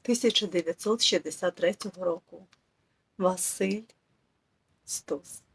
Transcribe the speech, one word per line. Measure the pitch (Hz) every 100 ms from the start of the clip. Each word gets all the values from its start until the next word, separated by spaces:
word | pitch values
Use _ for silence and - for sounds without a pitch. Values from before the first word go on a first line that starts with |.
тисяча | - 233 233 - 208
дев'ятсот | 175 165 170 208 233
шістдесят | - 185 - - 185
третього | - 175 202 208 185
року. | 180 170 _ 170 190 _ _ _ _ _ _ -
Василь | 185 185 - - 190 208 226 _ _ _ _ _ _ _ _ _
Стус. | - - - 143 - - _